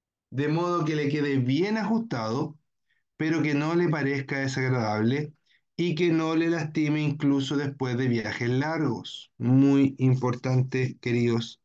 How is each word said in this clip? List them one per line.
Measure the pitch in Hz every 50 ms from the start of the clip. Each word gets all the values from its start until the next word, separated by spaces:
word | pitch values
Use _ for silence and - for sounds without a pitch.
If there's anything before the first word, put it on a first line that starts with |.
| _ _ _ _ _ -
de | - 127 143 151
modo | 156 165 175 175 175 170 156
que | 156 156
le | 151 147 135
quede | 143 151 147 143 139 131
bien | 120 127 135 151 185 208 220 220
ajustado, | 202 190 226 226 226 - - 120 110 110 113 139 151 156 - - _ _ _ _ _ _ _ _ _ _ _ -
pero | 156 160 165 160
que | 151 151 143
no | 143 151 156 170
le | 175 180 165
parezca | 156 151 135 139 143 139 135 135 143 139
desagradable | 135 135 131 135 131 131 131 123 110 107 104 104 110 117 131 147 151 151 - _ _ _ _ _ _ _ _
y | - 170 175 160
que | 156 180 170
no | 160 160 160 160 160
le | 160 165 165
lastime | 170 165 156 156 156 156 151 147 151 151
incluso | 151 143 135 147 147 139 139 139 135 135 151 143
después | 147 143 131 - 131 127 120 120
de | 131 127
viajes | 117 113 107 104 104 - 120 120
largos. | 127 131 143 156 160 165 156 127 113 - - - - - - - _ -
Muy | 120 120 131 135 135 139 139 139 139 135 135 -
importante, | 131 131 127 127 123 123 117 - - 131 127 127 131 131 - 131 127 127 - -
queridos | - 123 120 120 120 120 113 113 117 - - - _